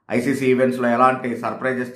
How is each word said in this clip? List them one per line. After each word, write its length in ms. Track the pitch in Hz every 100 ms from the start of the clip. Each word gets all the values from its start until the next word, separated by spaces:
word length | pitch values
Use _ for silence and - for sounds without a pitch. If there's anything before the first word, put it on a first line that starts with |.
| -
ఐసీసీ 360 | 120 131 131 131
ఈవెంట్స్‌లో 340 | 127 131 120 120 120
ఎలాంటి 320 | 131 127 123 113
సర్ప్రైజెస్ 500 | 117 107 127 123 120